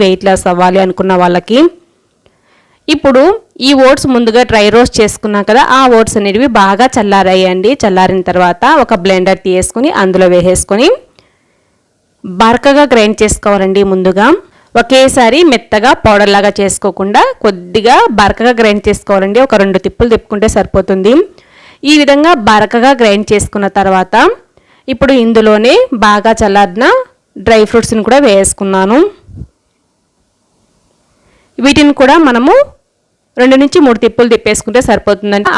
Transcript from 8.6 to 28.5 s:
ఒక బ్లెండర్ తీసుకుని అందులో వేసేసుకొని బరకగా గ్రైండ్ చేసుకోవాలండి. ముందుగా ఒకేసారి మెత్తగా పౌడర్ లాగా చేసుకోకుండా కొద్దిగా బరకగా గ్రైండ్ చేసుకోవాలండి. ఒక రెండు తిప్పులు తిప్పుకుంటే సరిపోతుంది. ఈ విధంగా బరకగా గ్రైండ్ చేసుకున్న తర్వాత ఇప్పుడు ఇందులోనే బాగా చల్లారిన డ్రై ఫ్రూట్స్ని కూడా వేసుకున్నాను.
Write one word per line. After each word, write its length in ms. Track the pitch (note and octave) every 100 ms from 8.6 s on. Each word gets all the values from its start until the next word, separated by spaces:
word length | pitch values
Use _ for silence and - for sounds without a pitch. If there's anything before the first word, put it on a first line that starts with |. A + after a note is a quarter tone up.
| B3+ D#4 A#3
ఒక 80 | G#3+ F#3
బ్లెండర్ 340 | F#3 F#3 F#3+ F#3+
తీసుకుని 420 | F#3 F#3 A#3 C#4 -
అందులో 240 | F#3+ F#3 F#3 F3+
వేసేసుకొని 540 | F3+ F#3 - G3+ D#4 C5+ _ _ _ _ _ _ _ _ _ _ _ _ G3+ F3+
బరకగా 420 | A3+ B3 C#4 C#4 C#4+
గ్రైండ్ 240 | A#3+ G#3+ G#3
చేసుకోవాలండి. 600 | G#3+ - G#3+ G3+ F#3+ G3 G3
ముందుగా 340 | F#3 F#3 F#3 A#3 F4+ - _ _ A#3
ఒకేసారి 580 | A#3 C4 C4 F#3+ A3+ C#4+ E4+
మెత్తగా 400 | A3+ - G#3+ A#3+ D#4
పౌడర్ 260 | A3 G3+ G3+ G3+
లాగా 160 | G3+ G3
చేసుకోకుండా 600 | G3 - G3+ F3 G3 A#3 B4+ B4
కొద్దిగా 520 | G#3+ F#3 F3+ G#3 G#3+ D4 A#4 G#3+
బరకగా 320 | G3 - A#3 A#3
గ్రైండ్ 240 | A3 G#3 G#3
చేసుకోవాలండి. 520 | G3+ - G3 G3 A3+ C4+
ఒక 100 | G#3+
రెండు 180 | G3 F#3+ F#3+
తిప్పులు 240 | - A#3
తిప్పుకుంటే 340 | G#3+ - G#3 G#3+
సరిపోతుంది. 600 | G#3+ F#3 G3 F#3+ F#3+ G3 C#4+ G4 _ _ _ - - C#4
ఈ 20 | D4+
విధంగా 300 | C#4+ C#4 D#4+ D#4 G#3+
బరకగా 420 | G#3+ G#3+ A#3 B3+ C4
గ్రైండ్ 240 | A3 G3+ G3
చేసుకున్న 380 | G#3 - G3+ G3 G3+
తర్వాత 360 | F#3+ F#3 F3+ A3 E4 B4 _ _ _ _ -
ఇప్పుడు 220 | B3+ C4+ C4+
ఇందులోనే 500 | A3+ A3+ G#3+ G#3+ A#3 F#4+ B4+ A3+ G#3
బాగా 260 | G#3 A3+ A3
చల్లారిన 460 | G#3 G3 G3 F#3 D4 B4+ B4+ _ _ - G3
డ్రై 120 | A3 G#3
ఫ్రూట్స్ని 320 | A#3 - A3 G#3
కూడా 120 | C4+ C4+
వేసుకున్నాను. 720 | G3 G3